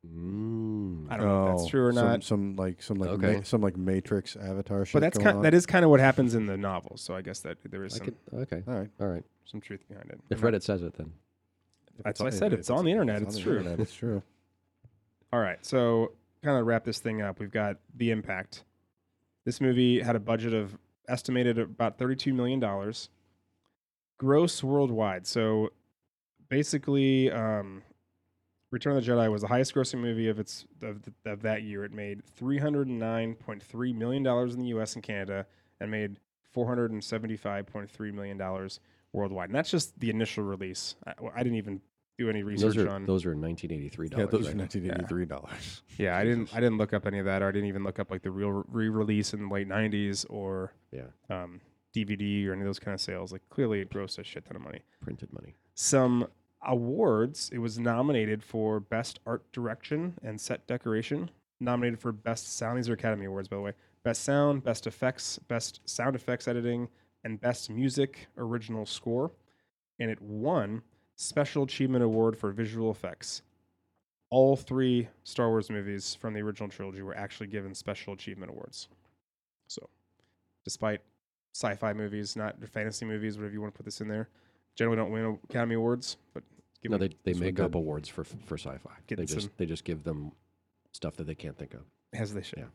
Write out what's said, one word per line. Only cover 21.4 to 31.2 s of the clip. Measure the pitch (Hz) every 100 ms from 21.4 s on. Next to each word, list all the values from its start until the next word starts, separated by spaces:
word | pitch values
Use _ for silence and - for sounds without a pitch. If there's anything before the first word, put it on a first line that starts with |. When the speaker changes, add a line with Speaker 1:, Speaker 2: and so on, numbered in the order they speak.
| 120 117
Speaker 2:
about | 113 - 113 -
thirty-two | 127 131 -
million | 127 123 135
dollars. | 113 98 101 113 - _ _ _ _ _ _ _ _ _ _ _
Gross | 135 147 170 -
worldwide. | 135 143 139 113 104 92 92
So | 120 110 110 110 _ _ _ _ _ _ _ _
basically, | 135 147 151 143 139 135 131 131
um, | 117 110 107 98 95 - _ _ _ _ _ _ _ _
Return | 123 143 139
of |
the | 117
Jedi | 120 113
was | 107
the | 101
highest | 123 135
grossing | 139 131 127
movie | 120 113 113
of | 107
its, | 104 - - -
of | 113 104
th-, | 101 -